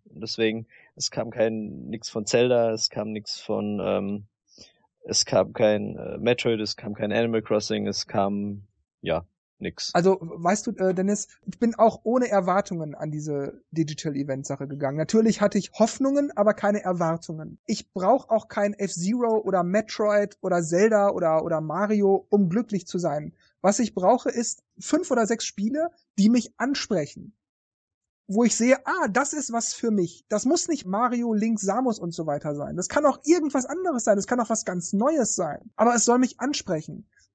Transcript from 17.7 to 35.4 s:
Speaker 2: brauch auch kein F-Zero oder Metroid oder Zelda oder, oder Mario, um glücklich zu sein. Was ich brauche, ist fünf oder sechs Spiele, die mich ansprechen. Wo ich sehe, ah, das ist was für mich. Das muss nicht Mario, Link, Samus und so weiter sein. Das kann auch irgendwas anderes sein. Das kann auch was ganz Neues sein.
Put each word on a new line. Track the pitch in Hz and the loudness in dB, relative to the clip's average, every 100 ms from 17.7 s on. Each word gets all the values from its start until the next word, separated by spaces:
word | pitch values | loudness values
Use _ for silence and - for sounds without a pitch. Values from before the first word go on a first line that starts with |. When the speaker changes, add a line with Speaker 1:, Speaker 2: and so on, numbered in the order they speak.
| 214 - | -6 -6
Speaker 2:
brauch | 190 185 262 - | -2 2 2 2
auch | 220 - | -2 -2
kein | - 208 | -2 -2
F-Zero | 208 196 - 180 247 233 220 | -2 -6 -2 -2 0 2 0
oder | 190 185 | 2 0
Metroid | 175 208 214 - 208 208 208 - | 2 0 -2 -2 0 2 0 -4
oder | - 175 | -2 0
Zelda | 156 170 220 214 202 | 2 4 6 6 4
oder, | 185 170 160 | 2 2 2
oder | 165 160 | 2 -2
Mario, | 156 165 208 214 196 190 - | -2 -2 0 2 4 4 4
um | 208 185 | 2 4
glücklich | 202 220 196 - | 2 -2 -4 -4
zu | 185 | -4
sein. | 170 151 151 - _ _ | -2 -4 -8 -16 _ _
Was | 190 208 | 0 2
ich | 220 | 0
brauche, | - 180 247 - | 2 4 4 2
ist | - 233 - _ _ | -2 -4 -6 _ _
fünf | - 311 359 | -2 0 2
oder | 233 214 | 0 2
sechs | 226 | 0
Spiele, | - - 214 285 339 _ _ - | -4 -4 -4 -2 -4 _ _ 4
die | 208 | 6
mich | 247 226 - | 6 2 -4
ansprechen. | 247 285 - 180 143 - - _ _ _ _ _ _ _ _ _ - | -2 -2 -2 -2 -2 -8 -18 _ _ _ _ _ _ _ _ _ -4
Wo | 202 | 2
ich | 233 - | 2 4
sehe, | 240 - - | 4 4 2
ah, | 359 277 | -2 0
das | 190 277 | 0 -2
ist | 302 254 | -4 -4
was | 233 - | -4 -4
für | - 233 | -4 0
mich. | 208 170 - - | 0 0 -4 -4
Das | 208 | -2
muss | 254 339 - | 2 0 0
nicht | 285 180 | -4 -2
Mario, | 196 240 240 240 | -2 0 0 0
Link, | 214 226 220 | 0 0 0
Samus | 190 208 262 214 | 0 0 0 -2
und | 170 | -6
so | 170 156 | -6 -4
weiter | 147 156 | -4 -4
sein. | 147 143 156 | -6 -6 -6
Das | 185 | -2
kann | 294 | 2
auch | 294 262 | 2 2
irgendwas | - 349 294 277 247 | 2 2 4 -2 -4
anderes | 339 370 254 | -4 -2 -2
sein. | 226 202 | 2 2
Das | 196 | 2
kann | 247 | -2
auch | 220 | 0
was | 220 | -2
ganz | - 180 - | -2 -6 -4
Neues | 196 254 320 226 | 0 2 2 0
sein. | - | 0